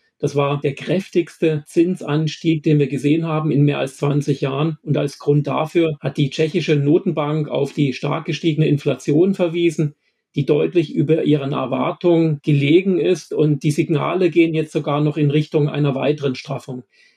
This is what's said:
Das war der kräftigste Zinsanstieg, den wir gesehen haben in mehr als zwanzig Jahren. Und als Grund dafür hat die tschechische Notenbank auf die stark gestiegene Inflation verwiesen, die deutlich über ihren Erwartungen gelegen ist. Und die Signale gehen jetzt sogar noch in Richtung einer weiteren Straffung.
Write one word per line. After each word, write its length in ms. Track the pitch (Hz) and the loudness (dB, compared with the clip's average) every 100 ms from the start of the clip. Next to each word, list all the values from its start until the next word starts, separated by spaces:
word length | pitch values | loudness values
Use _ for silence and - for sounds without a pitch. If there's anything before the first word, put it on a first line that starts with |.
| _ _ | _ _
Das 180 | 147 143 | -4 0
war 240 | 139 143 | -2 -2
der 120 | 143 | -4
kräftigste 920 | 110 - 180 - 180 156 - 160 151 - | -4 -4 -4 -2 -2 -4 -2 -2 -2 -2
Zinsanstieg, 960 | 170 170 185 - 151 156 - 165 160 | 0 2 0 -2 -2 -2 -2 -2 0
den 160 | 156 147 | 2 2
wir 80 | 139 | 2
gesehen 400 | 139 143 165 165 | 0 0 0 0
haben 240 | 156 156 | -2 0
in 120 | 143 | 2
mehr 140 | 147 139 | 2 2
als 200 | 135 - | -4 -4
zwanzig 440 | 143 143 147 - | -2 0 -2 -2
Jahren. 380 | 139 139 165 151 | -2 -2 -4 -4
Und 160 | - 147 | -4 -2
als 220 | 143 - | -2 -4
Grund 260 | - 147 143 | 0 0 0
dafür 520 | 135 156 175 160 147 | -2 -2 0 0 -2
hat 180 | 143 151 | -6 -2
die 140 | 139 | -2
tschechische 460 | - 160 185 151 147 | 0 -2 0 0 2
Notenbank 680 | 139 165 196 156 147 156 151 | 2 2 0 -2 -2 -2 -2
auf 260 | 139 143 | -2 -2
die 200 | - 139 | 0 -2
stark 320 | - 143 156 - | -2 -4 -4 -6
gestiegene 420 | 151 170 151 151 | -4 -2 0 2
Inflation 680 | 139 143 127 - 147 190 - | 0 -2 -4 0 2 2 2
verwiesen, 580 | 175 170 170 160 151 - _ _ _ | -2 0 0 0 -2 -6 _ _ _
die 120 | - - | -4 0
deutlich 500 | 147 160 175 151 - | 2 2 0 0 0
über 300 | 147 160 - | 0 2 2
ihren 260 | 147 135 | 0 0
Erwartungen 880 | 131 127 127 143 180 175 165 160 147 | -4 -4 -2 -4 0 2 4 2 0
gelegen 560 | - 143 139 170 190 175 | 0 2 4 4 4 0
ist. 360 | 175 170 - | 0 -2 -4
Und 300 | 147 151 147 | 0 0 2
die 80 | 156 | 0
Signale 580 | 147 156 147 143 180 175 | 0 0 0 0 0 2
gehen 240 | 165 165 | 4 2
jetzt 180 | 156 151 | 0 -2
sogar 300 | 160 151 147 | -4 -2 0
noch 160 | 151 160 | 0 2
in 120 | 147 | 2
Richtung 380 | 151 151 156 143 | 2 0 0 0
einer 260 | 143 143 | 0 -2
weiteren 420 | 131 135 147 139 127 | 0 -2 -2 -4 -6
Straffung. 480 | - 135 - 127 - _ _ | -8 -10 -10 -14 -16 _ _